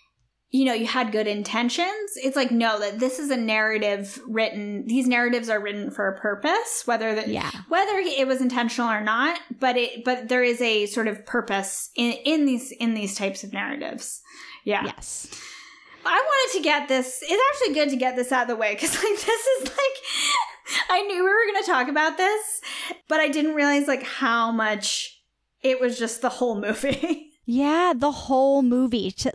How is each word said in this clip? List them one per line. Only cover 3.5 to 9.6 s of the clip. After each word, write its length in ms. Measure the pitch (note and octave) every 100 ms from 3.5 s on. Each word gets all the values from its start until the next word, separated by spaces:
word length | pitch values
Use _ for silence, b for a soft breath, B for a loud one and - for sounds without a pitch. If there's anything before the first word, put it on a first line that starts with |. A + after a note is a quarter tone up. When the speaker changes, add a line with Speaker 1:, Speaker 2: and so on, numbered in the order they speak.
| G#3+ G#3+ G#3+ G#3 G3+ G3 - B3+
Speaker 1:
written, 600 | A3 A3 G#3 G#3 G#3 -
these 180 | B3 B3
narratives 440 | A#3+ A#3+ A#3+ A3+
are 100 | G#3+
written 320 | G#3 G3+ G3
for 160 | - G3
a 100 | F#3+
purpose, 640 | G#3 G3 D4+ G4+ A#4 - -
whether 280 | A3+ A3
the, 160 | G#3+ G#3+
Speaker 2:
Yeah. 220 | G#3+ - B F#3+
Speaker 1:
whether 300 | E4+ G4+ G4
it 280 | F4 C#4 C4
was 140 | C4
intentional 500 | B3 B3 A#3 A#3+ A#3
or 120 | G#3+
not, 360 | G#3+ A3+ D4 E4+ -
but 160 | A#3+